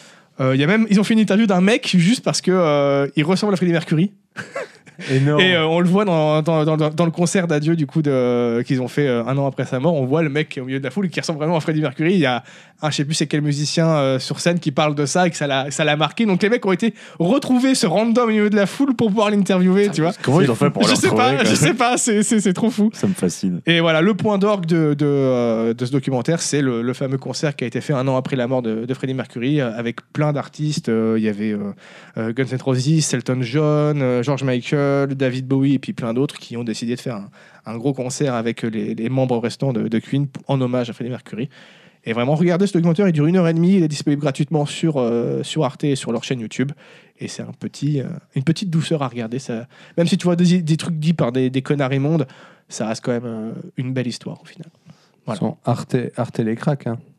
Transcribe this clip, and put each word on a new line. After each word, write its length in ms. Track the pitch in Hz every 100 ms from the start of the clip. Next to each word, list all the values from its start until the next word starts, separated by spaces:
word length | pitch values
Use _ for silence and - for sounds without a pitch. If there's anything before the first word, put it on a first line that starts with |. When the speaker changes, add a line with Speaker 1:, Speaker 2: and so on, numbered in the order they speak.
| - - _ -
Speaker 1:
Euh, 120 | 131
il 40 | 135
y 40 |
a 20 | 151
même, 180 | 220 220
ils 100 | 190
ont 40 |
fait 80 | 196
une 60 | 220
interview 260 | 208 202 226
d'un 140 | 180
mec 280 | 190 277 - 185
juste 260 | 170 254
parce 160 | - -
que, 100 | -
euh, 540 | 185 160 147 143 139 143
il 80 | -
ressemble 300 | 156 185 208
à 20 |
Freddie 160 | 196 175
Mercury. 380 | 165 170 156 196 - _
<laughs> 60 | - - 554 - - - - 139
Speaker 2:
Et 120 | 135
non. 180 | 143 151
Speaker 1:
Et, 160 | 185
euh, 100 | 175
on 140 | 160 170
le 80 | 175
voit 160 | 190
dans, 380 | 208 165 151 151
dans, 240 | 156 160
dans, 100 | 151 156 151
dans 160 | 160
le 60 | 170
concert 360 | 170 170 202 170
d'adieu, 300 | 147 151 170
du 100 | 135
coup, 140 | 160
de, 600 | 147 131 123 120 120 117 127
qu'ils 140 | 131
ont 80 | 123
fait, 180 | - 143
euh, 160 | 120
un 120 | 117 139
an 100 | 139
après 180 | 139
sa 140 | 123 131
mort. 140 | 160
On 80 | 156
voit 160 | 127 156
le 60 | 156
mec 220 | 147 151
qui 100 | 139
est 20 |
au 40 |
milieu 140 | 127 135
de 40 |
la 80 | 143
foule 160 | 202 185
qui 120 | 147
ressemble 180 | - 151
vraiment 160 | 151
à 60 | 165
Freddie 180 | 156 156
Mercury. 360 | 147 131 160
Il 40 | 196
y 60 |
a 180 | 131 120 - - - _
un, 80 | 151
je 80 | 147
sais 80 |
plus 80 | 143
c'est 120 | 160
quel 160 | 156 151
musicien, 460 | 147 143 147 170 165
euh, 320 | 151 135 131
sur 220 | - 135
scène 180 | 175 175
qui 120 | 160
parle 240 | 139 151
de 100 | 147
ça 200 | 143 185 180
et 20 |
que 80 | -
ça 100 | 143
l'a, 240 | 135 143
ça 140 | 151
l'a 100 | 151
marqué. 300 | 151 147 -
Donc 180 | 220 180
les 60 | 202
mecs 160 | 240
ont 80 | 196
été 200 | 180 226 - - -
retrouver 580 | 175 269 262 247 269
ce 120 | 262 190
random 380 | 180 233 226
au 20 | 233
milieu 220 | 214 208
de 80 | 208
la 80 |
foule 280 | 190 - 277
pour 140 | 226 226
pouvoir 240 | 214 208
l'interviewer, 580 | 208 185 185 185 190 202
tu 120 | 156
vois. 100 | 160 -
Speaker 3:
Comment 200 | - 139
ils 100 | 135
ont 40 |
fait 140 | 110 -
pour 140 | -
Speaker 1:
Je 60 | -
Speaker 3:
le 60 |
Speaker 1:
sais 120 | 262 381
Speaker 3:
retrouver, 160 | 226 254
Speaker 1:
pas, 60 |
Speaker 3:
quoi ? 100 | 277
Speaker 1:
je 100 | 220
sais 180 | - -
pas, 240 | 240 240 247
c'est, 240 | - 208
c'est, 200 | 208 220
c'est 120 | 190
trop 160 | 180 226
fou. 200 | 214 214
Speaker 3:
Ça 160 | - 104
me 60 |
fascine. 480 | - 90 - 95 87
Speaker 1:
Et 140 | - 170
voilà, 220 | 165 156
le 120 | 190
point 220 | 190 214 202
d'orgue 280 | 202 202
de, 300 | 165 170 156
de, 100 | 143
euh, 680 | 147 139 131 123 117 113 113
de 120 | 117
ce 80 | 123
documentaire, 480 | 139 135 127 123 165
c'est 200 | - 143
le, 200 | 135 117
le 120 | 123
fameux 240 | 123 135 135
concert 380 | 131 127 156
qui 80 | 135
a 40 | 120
été 120 | 127
fait 140 | -
un 120 | 135 135
an 80 | 131
après 180 | 127
la 120 | 135 120
mort 140 | 131
de, 220 | 117 110
de 100 | 120
Freddie 200 | 131 131
Mercury, 480 | 131 110 127 127 151
euh, 100 | 120 110
avec 240 | 117 - -
plein 220 | - 151
d'artistes. 560 | 147 - - 151 151 -
Euh, 260 | 113 110 110
il 60 |
y 60 | 107
avait, 220 | 101 107
euh, 180 | 104 101 98 - - - 113
euh, 160 | 113
Guns 100 | 120 123
N' 100 | 127
Roses, 520 | 135 127 131 160 147
Elton 240 | 131 123 127
John, 600 | 117 147 151 151 151 147
euh, 220 | 127 123
George 200 | 120 131
Michael, 460 | 135 123 - 147 139
David 580 | 139 139 135 131 127 131
Bowie 280 | 135 139
et 40 | 135
puis 140 | -
plein 220 | 101 117
d'autres 240 | 120 147 -
qui 180 | - 117
ont 60 |
décidé 320 | 117 104 117
de 40 | 123
faire 180 | 139 107
un, 120 | 101 - - - -
un 100 | 113
gros 160 | 135
concert 400 | 135 123 - 143
avec 300 | 120 117 -
les, 320 | 117 110 107
les 140 | 113 117
membres 280 | 131 131 117
restants 340 | 113 - 139
de, 160 | 110 110
de 120 | 113
Queen 260 | - 139 143
p-, 120 | - -
en 120 | 139
hommage 280 | 123 127 113
à 40 |
Freddie 180 | 101 120
Mercury. 360 | 123 - 104 135 - - - - _
Et 80 | 117
vraiment, 200 | 113 123
regardez 320 | 156 175 175
ce 80 | 202
documentaire, 340 | 170 170 165 196
il 40 |
dure 160 | 151 151
une 80 | 185
heure 100 | 165
et 60 |
demie, 220 | 165 175
il 80 | 196
est 40 | 156
disponible 320 | 147 - 143
gratuitement 440 | 147 - 147 156
sur, 320 | 143 - 165 143
euh, 460 | 117 117 127 135
sur 200 | 127 156
Arte 200 | 131 -
et 120 | 147
sur 160 | 135 123
leur 120 | 117
chaîne 160 | - 131
YouTube. 320 | 107 - 143 - - - _ -
Et 80 | 120
c'est 160 | -
un 80 | 117 123
petit, 420 | 107 - 143 143
euh, 40 | 120 - -
une 80 | 143
petite 280 | 135 160 196
douceur 320 | 160 - 160
à 60 | 131
regarder. 280 | 120 110 127
Ça, 300 | - 113 120 - -
même 120 | - 175
si 100 | 185
tu 60 |
vois 120 | 180
des, 280 | 175 175 180
des 140 | 156 160
trucs 200 | - 156
dits 160 | 151
par 180 | 165 123
des, 200 | 127 127
des 100 | 131
connards 320 | 131 143 131
immondes, 320 | 139 143 165 131 - - - -
ça 200 | - 110
reste 180 | 113
quand 60 | -
même, 140 | 120
euh, 260 | 120 110 110 123 - -
une 160 | 127
belle 140 | 127 120
histoire 340 | 107 - 165
au 40 |
final. 240 | - - - _ - - _ _ -
Voilà. 100 | 104
Speaker 2:
Sont 180 | 110 -
Arte, 320 | - 117 - 127 - -
Arte 220 | 117 -
les 160 | 110
cracks, 320 | 113 156 143 120
hein. 100 | 117 -